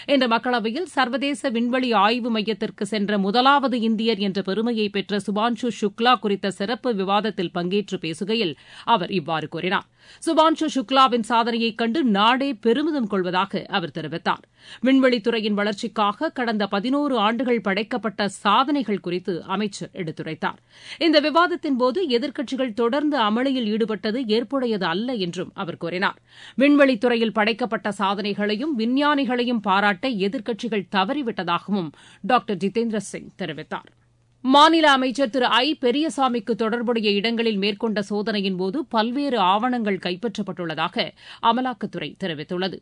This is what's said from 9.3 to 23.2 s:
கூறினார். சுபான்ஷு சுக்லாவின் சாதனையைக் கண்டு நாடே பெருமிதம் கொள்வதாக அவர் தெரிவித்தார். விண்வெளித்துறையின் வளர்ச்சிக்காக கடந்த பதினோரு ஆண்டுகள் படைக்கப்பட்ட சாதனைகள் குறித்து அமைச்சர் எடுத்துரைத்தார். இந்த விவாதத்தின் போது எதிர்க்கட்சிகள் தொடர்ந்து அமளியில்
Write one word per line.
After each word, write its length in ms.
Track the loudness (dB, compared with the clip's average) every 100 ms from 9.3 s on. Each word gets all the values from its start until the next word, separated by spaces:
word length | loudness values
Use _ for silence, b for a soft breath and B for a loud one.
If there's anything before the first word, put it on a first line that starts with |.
| -4 -4
கூறினார். 380 | -6 -4 -4 -4 B B B 0
சுபான்ஷு 420 | 4 4 4 0 -2
சுக்லாவின் 500 | 0 4 4 2 0
சாதனையைக் 500 | 0 0 0 -2 0
கண்டு 180 | -2 0
நாடே 460 | 2 4 4 4 0
பெருமிதம் 540 | -2 2 2 2 -2 -2
கொள்வதாக 560 | -2 0 -2 -2 -4 -4
அவர் 280 | -4 -4 -6
தெரிவித்தார். 480 | -8 -6 -4 -4 _ B B B
விண்வெளித்துறையின் 760 | 2 6 6 4 0 -2 0 0
வளர்ச்சிக்காக 720 | 0 -4 -6 -2 0 0 -4
கடந்த 340 | -2 -2 -2 -2
பதினோரு 480 | -2 0 0 0 2
ஆண்டுகள் 460 | 2 0 0 0 0
படைக்கப்பட்ட 600 | -2 -2 -4 -6 -4 -4
சாதனைகள் 720 | -2 2 2 4 0 0 -4 -4
குறித்து 280 | -6 -4 -6
அமைச்சர் 500 | -4 -4 -4 -6 -12
எடுத்துரைத்தார். 640 | -8 -8 -8 -10 -6 -6 -6 B B B B
இந்த 220 | 2 4
விவாதத்தின் 600 | 4 4 2 2 -2 0
போது 200 | 0 0 0
எதிர்க்கட்சிகள் 720 | 0 0 -4 -6 -4 -4 0
தொடர்ந்து 360 | 0 0 0
அமளியில் 500 | 2